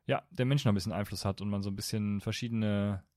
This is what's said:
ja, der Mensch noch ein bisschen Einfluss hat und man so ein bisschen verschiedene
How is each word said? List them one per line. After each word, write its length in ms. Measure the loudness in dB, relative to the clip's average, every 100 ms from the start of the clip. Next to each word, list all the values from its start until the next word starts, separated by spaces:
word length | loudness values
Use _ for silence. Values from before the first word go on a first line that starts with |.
| -2
ja, 160 | -2 -2
der 160 | -2 2
Mensch 180 | 4 4
noch 60 |
ein 40 | 2
bisschen 160 | 2
Einfluss 320 | -2 -4 -2
hat 160 | -2 -2
und 100 | -2
man 120 | -2
so 80 | -2
ein 60 | -4
bisschen 440 | -4 -2 0 -2
verschiedene 840 | -2 -4 -2 0 2 2 2 -2 -6